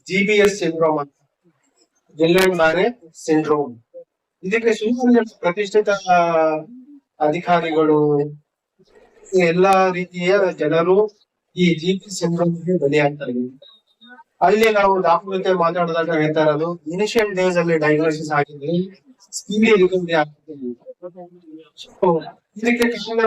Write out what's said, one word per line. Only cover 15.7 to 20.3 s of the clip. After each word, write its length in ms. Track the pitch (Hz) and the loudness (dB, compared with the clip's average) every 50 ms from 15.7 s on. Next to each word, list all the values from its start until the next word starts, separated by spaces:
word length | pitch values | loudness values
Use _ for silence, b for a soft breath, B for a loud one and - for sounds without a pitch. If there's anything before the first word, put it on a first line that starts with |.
| 175 180 175 165 165 165 165 160 165 156 | 0 -2 -2 -2 -2 -4 -2 -2 0 0
ಹೇಳ್ತಾ 200 | 151 156 156 160 156 | 0 0 0 2 2
ಇರೋದು, 240 | 156 151 147 160 170 175 175 - 151 170 | 2 2 0 -2 -4 -6 -8 -10 -10 -6
ಇನಿಷಿಯಲ್ 380 | 185 214 214 - 233 214 208 196 185 | -4 -4 -2 0 -2 -2 -2 -2 -2
ಡೇಸ್ 200 | 185 185 180 175 | -2 0 0 0
ಅಲ್ಲಿ 160 | 170 170 165 156 151 | 0 0 0 0 0
ಡಯಾಗ್ನೋಸಿಸ್ 480 | 151 151 151 160 165 151 156 160 151 151 147 | 0 0 2 0 -2 -2 -4 -6 -4 -2 -2
ಆಗಿದ್ರೆ 360 | 143 - 147 143 139 151 175 180 190 190 190 _ _ _ - _ _ _ - - | -2 -4 -6 -12 -8 -4 -4 -4 -4 -6 -10 _ _ _ -20 _ _ _ -16 -16
ಸ್ಪೀಡಿ 340 | - - 196 220 220 233 220 196 | -12 -6 -2 0 2 4 4 4
ರಿಕವರಿ 320 | 180 185 190 185 175 165 160 156 | 4 2 0 -2 -4 -2 -2 -2
ಆಗ್ತದೆ. 680 | 151 151 | -2 -2